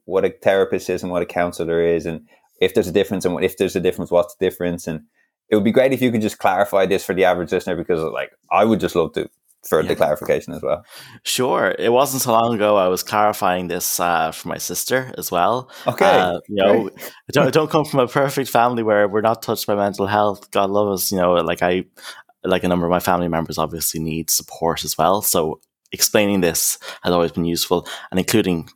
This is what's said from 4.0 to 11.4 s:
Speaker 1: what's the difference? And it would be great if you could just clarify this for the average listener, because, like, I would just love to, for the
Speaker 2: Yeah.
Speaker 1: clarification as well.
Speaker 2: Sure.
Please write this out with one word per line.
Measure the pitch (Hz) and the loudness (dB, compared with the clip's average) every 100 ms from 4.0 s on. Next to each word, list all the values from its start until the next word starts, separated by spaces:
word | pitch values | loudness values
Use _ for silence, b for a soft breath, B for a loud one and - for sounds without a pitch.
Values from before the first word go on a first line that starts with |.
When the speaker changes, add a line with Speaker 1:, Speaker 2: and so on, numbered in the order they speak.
| 82 | 0
Speaker 1:
what's | 87 87 - | 0 0 -2
the | 92 | -4
difference? | - 87 87 - | -2 -4 -4 -6
And | - - _ _ _ - | -10 -10 _ _ _ 0
it | 107 | 2
would | |
be | 107 | 4
great | 131 131 | 4 4
if | - | 2
you | 127 | 0
could | 117 | 0
just | 107 - | -2 -2
clarify | 101 92 101 98 95 | 0 0 0 0 0
this | 95 | 0
for | - 92 | -2 0
the | 92 | 2
average | 87 85 | 2 -2
listener, | 92 95 82 | -4 -4 -6
because, | 80 85 | -2 -2
like, | 80 60 69 _ - | -4 -6 -10 _ -2
I | 87 110 | 2 4
would | 107 | 2
just | 87 87 | 0 0
love | 80 | -2
to, | - - _ _ _ - | -2 -8 _ _ _ -2
for | 80 | 0
the | 78 | 0
Speaker 2:
Yeah. | 78 | 4
Speaker 1:
clarification | 76 76 - 71 - | 4 4 0 -4 -4
as | 76 | -8
well. | 69 73 - B B 117 | -4 -4 -6 B B -14
Speaker 2:
Sure. | - - | -6 -2